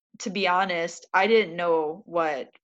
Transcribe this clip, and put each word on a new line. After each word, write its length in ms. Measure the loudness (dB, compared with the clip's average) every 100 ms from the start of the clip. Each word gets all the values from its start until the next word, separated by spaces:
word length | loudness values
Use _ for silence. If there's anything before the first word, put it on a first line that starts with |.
| _ -12
to 100 | -8
be 180 | -2 2
honest, 580 | 2 0 -2 -4 -8 -4
I 140 | 0 4
didn't 300 | 4 2 -2
know 460 | 0 0 0 -6 -6
what 420 | -2 -2 -2 -8 _